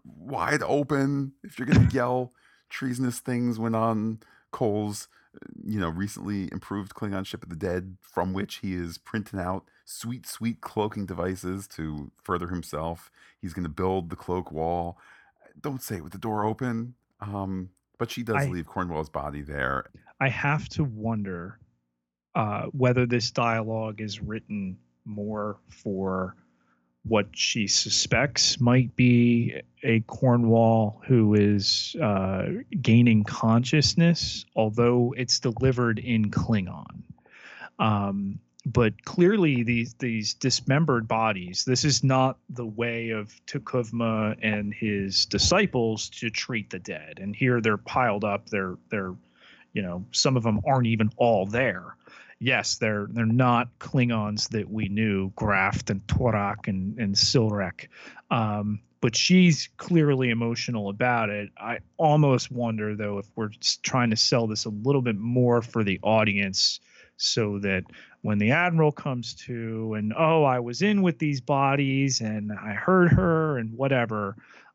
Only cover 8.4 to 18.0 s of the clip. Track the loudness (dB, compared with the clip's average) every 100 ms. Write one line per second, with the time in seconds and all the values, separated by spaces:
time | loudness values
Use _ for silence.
8.4 | -6 -8 -8 -6 -8 -12 -8 -8 -6 -6
9.4 | -6 -6 -10 _ -20 -12 -10 -10 -12 -8
10.4 | -6 -6 -6 -2 -2 -2 -6 -4 -4 -4
11.4 | -6 -8 -10 -10 -8 -8 -10 -12 -4 -4
12.4 | -4 -8 -6 -6 -6 -8 -14 _ -20 _
13.4 | -12 -8 -6 -2 -2 -2 -4 -10 -6 -6
14.4 | -6 -6 -4 -4 -6 -12 -20 -20 _ _
15.4 | _ -14 -10 -10 -8 -10 -10 -10 -4 -2
16.4 | -2 -2 -4 -6 -8 -14 _ _ -10 -8
17.4 | -6 -6 -8 _ _ -8